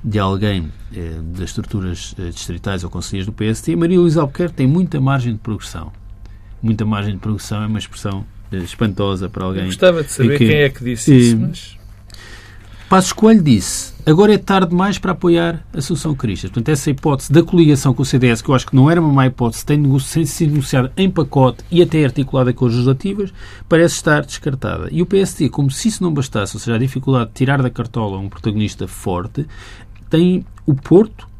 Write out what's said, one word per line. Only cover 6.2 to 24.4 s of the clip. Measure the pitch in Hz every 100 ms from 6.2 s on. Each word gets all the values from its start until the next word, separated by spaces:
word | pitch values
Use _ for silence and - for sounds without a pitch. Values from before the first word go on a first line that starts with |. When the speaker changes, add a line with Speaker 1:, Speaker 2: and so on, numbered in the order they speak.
| - - - -
Speaker 1:
Muita | 113 110 107
margem | 104 101
de | 92
progressão | 107 101 - 104
é | 107
uma | 107
expressão, | - - 104 98 - - -
eh, | 95
espantosa | 85 - 113 95 98 95 92
para | -
alguém | 95 95
Speaker 2:
Eu | 92
gostava | 95 180 170
de | 147
saber | - 123 143
Speaker 1:
que, | -
Speaker 2:
quem | 151
é | 139
que | 135
disse | 123 117 -
isso, | 131 120 113
Speaker 1:
eh, |
Speaker 2:
mas | 131 170 - - - - - - - - - - - - -
Speaker 1:
Passos | 190 185
Coelho | - 214 220
disse | 151 107 - - - - -
agora | 156 208
é | 202
tarde | - 196 180
demais | 175 196 190
para | 190
apoiar | 175 175 170 170 165 -
Assunção | 170 135 165 160 139
Cristas. | 110 90 -
Portanto, | - 117
essa | 151 -
hipótese | 135 160 135 -
da | 143
coligação | 165 175 156 139 139
com | 120
o |
C | 135 135
D | 123
S, | 113
que | -
eu | 131
acho | -
que |
não | 135 139
era | 170
uma | 156
má | 139
hipótese, | 131 - 120 110
tem | - 147
nego-, | 143 139
tem | 135 165 160
sido | - 160
negociada | 147 135 135 127 -
em | 190
pacote | 165 139 139 127 120 -
e | 175
até | 170 160
articulada | 139 131 135 135 127
com | 120 123
as |
legislativas, | 120 123 135 190 202 190 - - - -
parece | 165 170
estar | - - 147 131
descartada. | -